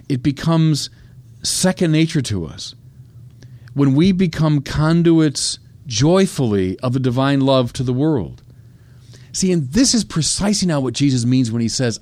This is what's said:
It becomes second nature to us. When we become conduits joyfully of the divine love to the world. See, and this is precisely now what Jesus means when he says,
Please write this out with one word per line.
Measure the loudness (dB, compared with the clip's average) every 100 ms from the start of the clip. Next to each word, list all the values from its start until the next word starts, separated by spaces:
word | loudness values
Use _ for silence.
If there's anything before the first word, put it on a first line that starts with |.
| -6
It | -4
becomes | -2 -2 0 2 2 0 -4 -14 -20 -20 -20 -10
second | -6 -2 0 0 0
nature | 2 2 0
to | -4 -4 -6
us. | -12 -16 -18 -20 -20 -20 -20 -20 -20 -20 -20 -12
When | 0 2 4
we | 4
become | 2 0 0 0 0
conduits | -2 -2 2 2 4 4 2 0 -6 -8 -14 -20 -10
joyfully | -2 2 4 2 0 0 0 0 -2
of | -4
the | -2
divine | -2 0 0 2
love | 2 2 0 -4
to | -4
the |
world. | 0 0 0 -4 -12 -20 -20 -20 -20 -20 -20 -20 -20 -14
See, | -4 0
and | 0 0
this | 0 2 2
is |
precisely | -2 -4 -4 -2 -2 0 0
now | 0
what | -2 0
Jesus | 0 2 2
means | 2 0
when | 0
he | -2
says, | -2 -4 -4